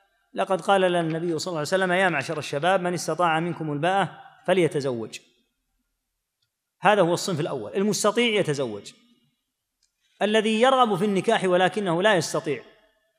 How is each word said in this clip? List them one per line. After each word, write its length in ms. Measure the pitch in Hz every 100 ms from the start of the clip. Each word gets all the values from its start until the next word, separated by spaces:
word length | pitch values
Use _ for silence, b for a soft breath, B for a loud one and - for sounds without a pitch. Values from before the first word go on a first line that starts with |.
| _ _ _
لقد 260 | 190 190 190
قال 200 | 160 196
لنا 200 | 185 175
النبي 380 | 165 160 175 156
صلى 120 | 185
الله 80 | 165
عليه 100 | 147
وسلم: 240 | 185 185
يا 160 | 180 190
معشر 300 | 151 131 151
الشباب 420 | - 143 165 190
من 140 | 180
استطاع 460 | 175 - 156 175 160
منكم 320 | 175 160 156
الباءة 460 | 147 170 196 160 - - - -
فليتزوج. 720 | 185 156 151 135 120 107 - - _ _ _ _ _ _ _ _ _ _ _ _ _ _ _
هذا 220 | 180 208
هو 120 | 170
الصنف 260 | 175 - 151
الأول، 340 | 175 143 104
المستطيع 680 | 202 208 190 214 214 240 208
يتزوج، 520 | 156 143 127 101 - - _ _ _ _ _ _ _ _ _ _ _ _
الذي 380 | 202 220 214 220
يرغب 340 | 254 262 240
في 100 | 185
النكاح 400 | 208 196 220 208
ولكنه 580 | 185 180 180 220 196 165
لا 120 | 208
يستطيع، 480 | 190 - 156 156 123 - _ _ _ _